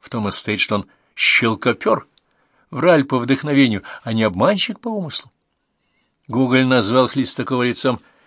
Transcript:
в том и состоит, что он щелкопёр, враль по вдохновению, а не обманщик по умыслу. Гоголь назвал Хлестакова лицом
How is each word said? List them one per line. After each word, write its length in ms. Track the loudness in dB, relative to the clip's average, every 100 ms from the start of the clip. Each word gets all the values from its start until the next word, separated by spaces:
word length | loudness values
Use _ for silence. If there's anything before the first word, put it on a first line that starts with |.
в 80 | -10
том 200 | -6 -4
и 20 |
состоит, 300 | -4 -4 -2
что 160 | -2 -2
он 100 | -4 _ _ -2
щелкопёр, 920 | 2 2 2 0 0 0 0 -2 -4 _ _ _ _ _ -14
враль 320 | 0 4 4
по 160 | 2 -2
вдохновению, 640 | 0 -2 2 2 2 0 -8 -14
а 80 | -6
не 100 | 0
обманщик 560 | 0 2 0 0 -4 -6
по 80 | -8
умыслу. 460 | -8 -8 -10 -14 _ _ _ _ _ _ _ _ _ -6
Гоголь 360 | -2 2 4
назвал 440 | 4 2 2 2 2
Хлестакова 560 | 0 -4 -4 -4 -2
лицом 360 | -2 -2 -2 -4 _ _